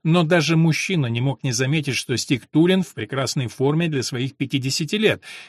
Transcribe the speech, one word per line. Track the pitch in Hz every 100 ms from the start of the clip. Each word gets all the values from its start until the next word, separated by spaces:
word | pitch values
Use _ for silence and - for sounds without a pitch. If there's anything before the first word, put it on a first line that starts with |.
но | 160 175
даже | 160 175 147 165
мужчина | 165 143 - 180 127
не | 117
мог | 135 131
не | 135
заметить, | 117 131 160 139 113
что | - 120
Стиг | - 123 -
Тулин | 151 175 190
в | 175
прекрасной | - 107 131 131 - 120
форме | - 135 156 170
для | 143
своих | 113 120 131 -
пятидесяти | 139 143 131 - 156 214
лет, | 214 101 - -